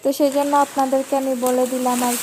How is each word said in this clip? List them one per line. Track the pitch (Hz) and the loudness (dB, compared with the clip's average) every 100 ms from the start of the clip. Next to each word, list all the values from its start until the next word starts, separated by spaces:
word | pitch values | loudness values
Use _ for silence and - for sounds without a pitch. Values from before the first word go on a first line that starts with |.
তো | 269 | -2
সেই | 277 285 | 0 2
জন্য | 277 285 285 | 2 2 2
আপনাদেরকে | 285 277 269 269 269 277 | 2 0 0 0 0 -2
আমি | 269 254 | -2 -2
বলে | 254 247 254 | 0 0 0
দিলাম | 254 247 247 | 0 -2 0
আর | 247 240 | 0 -2